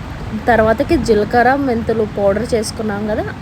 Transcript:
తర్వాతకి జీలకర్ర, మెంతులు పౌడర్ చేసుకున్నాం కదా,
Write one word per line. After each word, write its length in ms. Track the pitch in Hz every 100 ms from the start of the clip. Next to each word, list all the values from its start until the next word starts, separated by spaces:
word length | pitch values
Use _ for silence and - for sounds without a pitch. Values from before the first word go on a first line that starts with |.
| - - - 220 -
తర్వాతకి 480 | 226 220 226 277 330 226
జీలకర్ర, 400 | 208 208 240 240 277 269
మెంతులు 360 | 226 226 220 214 -
పౌడర్ 280 | 202 208 240
చేసుకున్నాం 480 | 226 220 - 214 202 214
కదా, 140 | 226 403 -